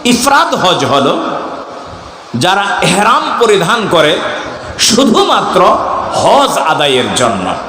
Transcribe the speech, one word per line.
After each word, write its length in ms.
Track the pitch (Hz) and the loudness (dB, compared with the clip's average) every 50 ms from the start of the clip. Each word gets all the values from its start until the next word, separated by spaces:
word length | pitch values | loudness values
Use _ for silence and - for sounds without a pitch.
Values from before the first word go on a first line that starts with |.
| - | 2
ইফরাদ 500 | 240 240 - - 277 277 285 - - - | 2 0 2 2 2 2 2 2 2 0
হজ 300 | - - 185 170 - 139 | 0 0 0 0 0 0
হলো 340 | 123 139 139 127 147 - - - - - - - - - - - - - - - - - - - - - - - - - | 0 2 2 2 0 0 -2 -4 -6 -6 -6 -8 -10 -12 -12 -14 -14 -14 -16 -16 -16 -16 -16 -18 -18 -18 -20 -16 -8 -4
যারা 300 | 120 131 180 190 196 202 202 185 - | -2 0 2 0 0 0 -2 -2 -2
এহরাম 400 | 185 165 175 196 208 220 254 311 311 - - - | 0 0 2 2 2 2 2 2 0 -2 -2 0
পরিধান 480 | 240 220 208 180 165 170 226 233 208 147 | 2 2 4 2 2 0 0 -2 0 0
করে 280 | 175 165 151 147 160 - - - - - - - - - - - - - | 2 2 4 2 2 -2 -4 -6 -8 -8 -10 -10 -12 -12 -12 -12 -6 -2
শুধুমাত্র 1000 | - - 226 226 269 220 - 381 392 381 277 208 185 - - 185 180 214 262 - - - - - - - | 0 2 2 4 4 4 4 2 2 2 2 0 0 0 2 4 4 4 4 2 0 -4 -4 -4 -4 -4
হজ 460 | - - 127 165 220 277 277 - - - | -2 0 2 4 4 4 4 2 0 -2
আদায়ের 560 | - 160 156 151 147 143 131 127 117 107 95 | -2 -2 0 0 0 2 2 0 0 0 0
জন্য 400 | - 127 113 110 95 90 90 87 - - | 0 0 0 0 -2 -4 -4 -6 -6 -8